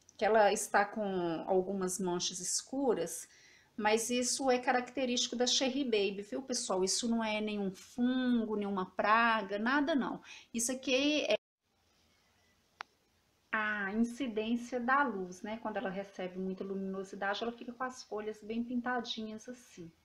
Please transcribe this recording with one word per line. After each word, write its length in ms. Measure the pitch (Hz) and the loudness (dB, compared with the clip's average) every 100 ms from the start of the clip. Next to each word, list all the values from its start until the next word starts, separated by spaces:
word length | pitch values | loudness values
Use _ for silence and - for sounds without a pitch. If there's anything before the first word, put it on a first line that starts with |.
| _ - | _ -2
que 60 | |
ela 300 | 202 220 202 | 4 6 6
está 320 | 208 - 208 202 | 4 2 2 2
com 580 | 220 202 185 170 160 - | -2 -2 0 0 -2 2
algumas 540 | 190 185 196 185 185 | 0 2 -2 -2 -2
manchas 400 | 185 175 - 180 | -2 -2 -4 -4
escuras, 880 | 180 - - 269 269 175 165 - - - - - _ - | -4 -4 -4 0 2 2 -2 -8 -14 -20 -20 -20 _ -2
mas 340 | 214 220 226 | 2 2 2
isso 420 | 247 247 - 262 | 0 0 0 2
é 80 | 247 | 2
característico 760 | 262 247 247 285 254 247 - 240 | 2 0 0 -2 0 0 -2 0
da 120 | 247 | 2
Cherry 380 | - 269 254 254 | 2 2 0 2
Baby, 360 | 214 196 196 | 2 2 -2
viu, 200 | 202 262 | -6 -8
pessoal? 420 | - 247 - 190 | -4 -4 0 0
Isso 240 | 190 - 240 | 2 2 0
não 160 | 233 | 0
é 160 | 220 214 | 0 -2
nenhum 320 | 214 208 190 | -2 -2 -2
fungo, 840 | 190 - - 247 254 254 240 214 208 | -4 -10 0 2 4 4 4 2 0
nenhuma 280 | 202 196 190 | 0 -2 -2
praga, 720 | - 208 220 233 220 196 208 | 2 6 6 6 2 0 -2
nada 380 | 226 285 285 294 | 2 2 4 2
não. 260 | 175 175 - - - | 0 -4 -10 -20 -8
Isso 180 | 233 247 | -4 -2
aqui 500 | 262 277 254 285 302 | -2 0 2 4 2
é 120 | - - _ _ _ _ _ _ _ _ _ _ _ _ _ _ - _ _ _ _ _ _ | 2 0 _ _ _ _ _ _ _ _ _ _ _ _ _ _ -18 _ _ _ _ _ _
a 400 | 220 214 208 196 | 0 0 0 -2
incidência 880 | 220 233 - 262 214 220 240 - 247 | 0 0 -2 -4 -2 -2 -2 -2 -4
da 200 | 233 277 | 2 4
luz, 400 | 269 196 180 180 | 4 0 -6 -8
né? 160 | 214 226 | -10 -8
Quando 160 | 220 202 | -6 -4
ela 120 | 190 | -4
recebe 480 | 185 196 - 185 185 | -6 -8 -8 -8 -4
muita 280 | 190 190 196 | -6 -6 -6
luminosidade, 760 | 196 190 190 190 202 196 202 | -6 -4 -6 -8 -6 -4 -2
ela 120 | 233 | -4
fica 180 | 233 - | -6 -12
com 120 | - 254 | -8 -8
as 180 | - | -8
folhas 400 | - 208 214 214 | -10 -8 -6 -10
bem 180 | 208 226 | -6 -4
pintadinhas 880 | 240 247 247 247 - 226 214 220 - | -2 -2 -2 -2 -4 -8 -8 -10 -14
assim. 420 | 247 - - 165 - | -16 -18 -16 -16 -18